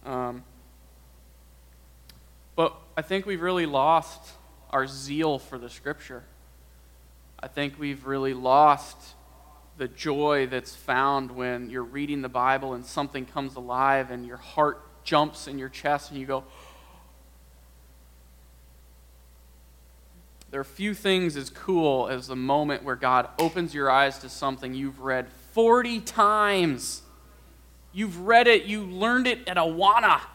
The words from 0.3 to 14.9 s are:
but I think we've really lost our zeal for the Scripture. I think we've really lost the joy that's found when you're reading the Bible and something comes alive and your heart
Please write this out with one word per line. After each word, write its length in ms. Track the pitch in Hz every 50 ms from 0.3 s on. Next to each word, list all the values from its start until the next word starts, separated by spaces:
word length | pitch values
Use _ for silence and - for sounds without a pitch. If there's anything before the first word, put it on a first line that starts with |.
| 120 123 123 - - - - - - - - - - - - - - - - - - - - - - - - - - - - - - - - - - - - - - - - - -
but 180 | - 165 - - - - - -
I 60 | - 156
think 240 | - 190 196 185
we've 160 | 208 196 170 165
really 240 | 180 185 180 170
lost 680 | 156 143 135 131 156 165 160 151 - - - - - - - - - - - - -
our 160 | - 139 131
zeal 540 | 139 135 135 135 135 143 151 160 156 147 135
for 180 | - - 135 127
the 100 | 117 123
Scripture. 540 | - - - 139 151 - - - 131 120 117 - - - - - - - - - - - - - - - - - - - - - - -
I 80 | - 131
think 300 | - 147 143 143 139 147
we've 280 | 151 143 139 135 127
really 280 | 135 135 135 135 135 131
lost 640 | 127 127 131 131 143 151 151 143 139 - - - - - - - - - - - - - - - - - - - -
the 100 | 135 123
joy 580 | - - - 156 143 143 147 147 147 143 135
that's 280 | 127 131 127 120 - -
found 560 | - - - 131 127 135 139 139 139 135 127
when 380 | 127 127 127 127 123 120 123 117
you're 140 | 123 127 123
reading 380 | 117 131 139 143 147 147 143 131
the 60 | 127
Bible 460 | 123 127 123 131 135 135 135 135 127
and 100 | 120 127
something 420 | - - - 143 139 - 139 127
comes 300 | - - 147 139 135 131
alive 540 | 135 123 123 123 127 135 135 139 135 127 127
and 160 | 123 120 123
your 120 | 120 120 127
heart 440 | - - - - 151 147 143 - - -